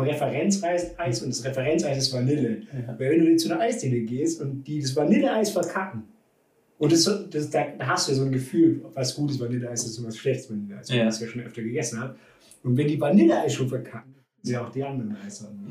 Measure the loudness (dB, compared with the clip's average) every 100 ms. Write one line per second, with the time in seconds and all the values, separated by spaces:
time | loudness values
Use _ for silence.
0 | 0 0 0 0 2 2 2 0 -2 -4
1 | -4 -2 -4 -4 -4 -2 2 2 0 0
2 | 0 0 0 2 0 -2 -8 -10 -8 -4
3 | 2 6 6 6 2 0 0 0 0 0
4 | -2 -2 -2 -2 -6 -6 -6 -4 -2 2
5 | 4 4 4 2 0 0 -2 -4 -6 -8
6 | -12 _ _ _ _ _ _ 0 4 4
7 | 4 0 -4 -6 -2 -2 -2 -4 -2 0
8 | 2 0 2 0 0 4 6 4 -2 -4
9 | -4 -2 -2 -2 -2 -4 -4 -6 -6 -8
10 | -10 -4 -2 -2 -4 -8 -8 -10 -2 2
11 | 2 0 -6 -8 -10 -8 -4 -4 -4 -6
12 | -8 -12 _ _ -20 -6 0 2 2 2
13 | 4 8 8 6 2 0 -2 -4 -8 -14
14 | -16 -20 _ _ -6 -4 -4 -6 -4 -4
15 | -6 -8 -10 -14 -14 -14 -4